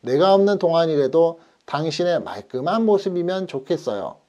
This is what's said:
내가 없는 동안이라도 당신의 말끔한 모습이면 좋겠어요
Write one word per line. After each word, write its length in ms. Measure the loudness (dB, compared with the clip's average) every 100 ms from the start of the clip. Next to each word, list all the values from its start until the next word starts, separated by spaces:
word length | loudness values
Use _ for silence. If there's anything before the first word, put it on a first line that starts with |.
내가 320 | 0 2 4
없는 240 | 4 4 2
동안이라도 800 | 2 2 2 2 2 4 2 0 _ _
당신의 560 | -8 -6 -4 -2 0 0
말끔한 640 | -4 -12 -10 -6 -2 0
모습이면 640 | 2 2 0 -4 -4 -4 -6
좋겠어요 680 | -10 -4 -4 -4 -6 -8 -12